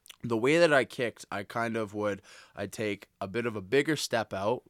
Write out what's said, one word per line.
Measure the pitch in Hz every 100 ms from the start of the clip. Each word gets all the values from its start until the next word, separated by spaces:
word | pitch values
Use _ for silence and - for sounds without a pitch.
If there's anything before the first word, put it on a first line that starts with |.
| - -
the | 120 113
way | 123 160
that | 170
I | 143
kicked, | 113 - 120 - -
I | 98
kind | 101 120 117 113
of | 107
would, | 104 104 98 - - - -
I'd | 101
take | - 107 101 - _
a | 98
bit | 101 120
of |
a | 107
bigger | 92 135 147 147
step | - 117 -
out, | 95 101 123 -